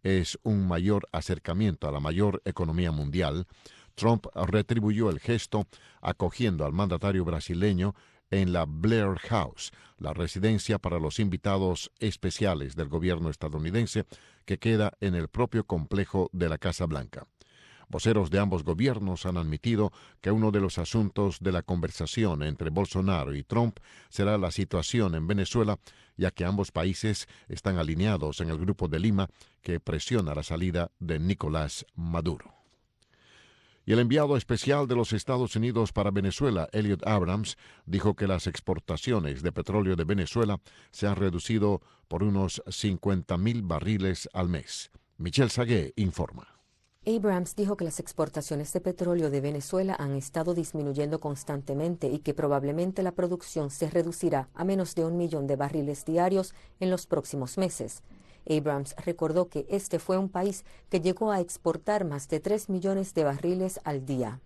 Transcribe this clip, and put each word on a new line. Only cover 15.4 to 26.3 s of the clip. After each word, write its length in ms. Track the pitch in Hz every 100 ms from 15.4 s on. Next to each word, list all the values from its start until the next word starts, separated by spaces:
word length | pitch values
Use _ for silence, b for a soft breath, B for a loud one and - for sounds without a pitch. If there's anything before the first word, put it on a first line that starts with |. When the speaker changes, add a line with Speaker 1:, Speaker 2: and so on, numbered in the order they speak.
| 120 113
Speaker 1:
complejo 640 | - 87 73 98 98 98 90
de 180 | 90 85
la 80 | 80
Casa 260 | 90 -
Blanca. 420 | 85 76 64 - - _ B B B B B
Voceros 420 | 78 110 107 85
de 100 | 95
ambos 240 | 101 87
gobiernos 640 | 76 82 131 107 98 90 92
han 100 | 90
admitido 560 | 80 76 117 110 104 B B B
que 120 | 92
uno 180 | 110 107
de 100 | 101
los 160 | 95 -
asuntos 600 | 82 113 101 - 101 -
de 120 | 95
la 100 | 90
conversación 800 | - 90 98 - 82 - 107 76
entre 260 | 76 71 80
Bolsonaro 640 | 78 98 95 95 87 67
y 120 | 71
Trump 340 | - 110 117 - B B B
será 280 | - 101 104
la 120 | 90
situación 640 | 92 95 92 - 120 98
en 140 | 80 80
Venezuela, 500 | 101 92 120 107 98 B B B -
ya 160 | 90